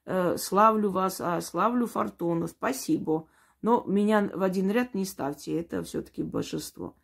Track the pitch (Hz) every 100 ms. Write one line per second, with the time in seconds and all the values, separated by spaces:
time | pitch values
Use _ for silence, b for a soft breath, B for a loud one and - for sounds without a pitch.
0 | - 185 175 - - 190 220 220 208 185
1 | 185 185 151 170 165 170 208 247 233 -
2 | 214 - 170 165 170 - - 269 - 156
3 | - 156 160 b b b 208 240 - 196
4 | 208 214 202 - 190 185 190 220 247 196
5 | 190 - 135 147 - 156 170 - 165 156
6 | - - 165 - - 156 151 - 90 -